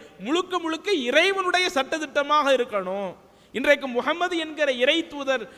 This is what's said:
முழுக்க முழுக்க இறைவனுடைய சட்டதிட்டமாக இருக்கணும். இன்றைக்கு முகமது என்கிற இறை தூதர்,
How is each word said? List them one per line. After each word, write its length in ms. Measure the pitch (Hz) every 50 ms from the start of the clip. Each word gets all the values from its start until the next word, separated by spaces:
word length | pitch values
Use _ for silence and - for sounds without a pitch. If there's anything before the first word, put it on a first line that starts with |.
| - - - -
முழுக்க 400 | 185 220 302 359 370 370 359 359
முழுக்க 320 | 349 320 320 320 - 403
இறைவனுடைய 800 | 415 311 247 240 254 302 339 392 392 392 370 359 349 359 359 349 -
சட்டதிட்டமாக 800 | - - - 330 320 311 294 - 294 285 285 294 302 285 277 269
இருக்கணும். 640 | 247 233 - 214 202 185 185 190 202 202 185 160 - - _ _ _ - _ -
இன்றைக்கு 340 | 208 269 294 285 - 262 262
முகமது 500 | 240 240 226 269 311 339 349 359 370 330
என்கிற 340 | 320 311 302 294 302 277
இறை 360 | 254 240 247 277 311 330 320 -
தூதர், 400 | 294 285 269 269 262 247 214 - -